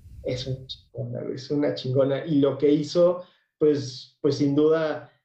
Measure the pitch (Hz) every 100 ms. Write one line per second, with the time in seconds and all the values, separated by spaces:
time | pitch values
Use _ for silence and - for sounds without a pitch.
0 | - - - 127 - 131 - - _ 123
1 | 120 113 107 123 - 147 147 - 131 127
2 | 135 139 165 143 139 135 147 151 147 180
3 | 175 175 - _ _ _ 151 143 123 -
4 | - _ 151 139 143 143 151 160 156 147
5 | - _